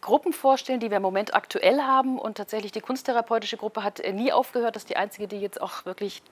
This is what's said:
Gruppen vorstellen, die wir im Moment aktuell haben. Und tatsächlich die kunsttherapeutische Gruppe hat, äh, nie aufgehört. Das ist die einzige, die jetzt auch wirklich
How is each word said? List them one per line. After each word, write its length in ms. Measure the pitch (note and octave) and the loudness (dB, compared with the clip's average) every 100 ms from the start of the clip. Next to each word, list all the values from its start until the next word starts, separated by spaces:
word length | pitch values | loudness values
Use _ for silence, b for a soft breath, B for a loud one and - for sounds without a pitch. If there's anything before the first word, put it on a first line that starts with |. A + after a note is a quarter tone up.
Gruppen 320 | - C4 F4 | -2 -2 -2
vorstellen, 480 | D#4 C4+ C4 - B3+ | 0 2 2 2 -4
die 100 | A3+ | 0
wir 60 | G#3 | 0
im 60 | |
Moment 320 | F#3+ F#3+ G#3 | 0 -2 0
aktuell 480 | - - - - C4+ | -2 0 4 6 6
haben. 360 | C4+ C4 C4 B3+ | 6 4 4 0
Und 180 | A3 G#3+ | -4 -8
tatsächlich 360 | G3+ G#3+ G3+ | -6 -6 -4
die 80 | A3 | -8
kunsttherapeutische 760 | - C4 - A#3+ A3+ A3+ G#3+ A3+ | -4 -4 0 0 2 0 0 -4
Gruppe 260 | G#3+ - | -4 -2
hat, 180 | G3+ - | -4 -4
äh, 120 | - | -4
nie 200 | G3 B3 | 0 4
aufgehört. 440 | - C4 B3 A#3 A3 | 4 4 2 0 -2
Das 80 | |
ist 60 | - | -4
die 60 | - | -2
einzige, 320 | G3+ - G3+ | -2 -4 -8
die 100 | G#3 | -4
jetzt 220 | G3+ - | -6 -4
auch 240 | G3+ - | -8 -6
wirklich 380 | - F#3 G3+ - _ | -10 -6 -6 -8 _